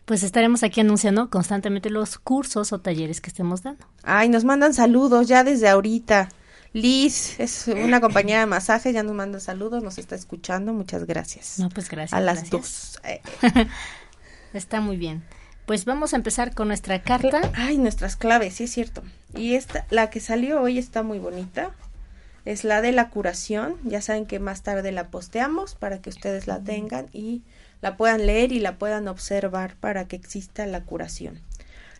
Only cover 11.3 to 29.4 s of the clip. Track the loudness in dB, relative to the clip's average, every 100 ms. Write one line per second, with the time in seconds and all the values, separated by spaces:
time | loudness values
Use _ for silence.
11.3 | -12 -10 -4 -4 -4 -8 -8 -4 0 0
12.3 | 0 -2 -6 -6 -12 -14 -14 -12 -12 -12
13.3 | 2 4 4 2 -4 -14 -16 -20 -20 -20
14.3 | -20 -14 -12 -6 -4 -2 -4 -6 -8 -12
15.3 | -20 -20 -14 -4 -4 -2 -2 0 0 -2
16.3 | -2 -4 -2 -2 -4 -2 -4 0 2 2
17.3 | 2 0 -2 0 2 2 0 -4 -2 2
18.3 | 4 2 -4 -6 -4 -6 -8 -14 -18 -14
19.3 | -8 -2 -2 -2 -8 0 2 2 -2 -4
20.3 | -2 0 2 2 0 -2 -4 -4 -6 -8
21.3 | -8 -8 -8 -8 -10 -18 -18 -18 -20 -20
22.3 | -14 -8 -4 0 2 2 2 0 -2 -4
23.3 | -4 -6 -4 -4 -6 -6 -6 -4 -4 -4
24.3 | -6 -6 -8 -6 -4 -4 -6 -8 -12 -8
25.3 | -4 -2 -4 -6 -10 -10 -8 -12 -10 -6
26.3 | -6 -6 -8 -6 -8 -6 -10 -10 -12 -8
27.3 | -8 -10 -20 -20 _ -8 0 2 4 2
28.3 | 4 2 2 -2 -4 -4 -4 -6 -8 -4
29.3 | -4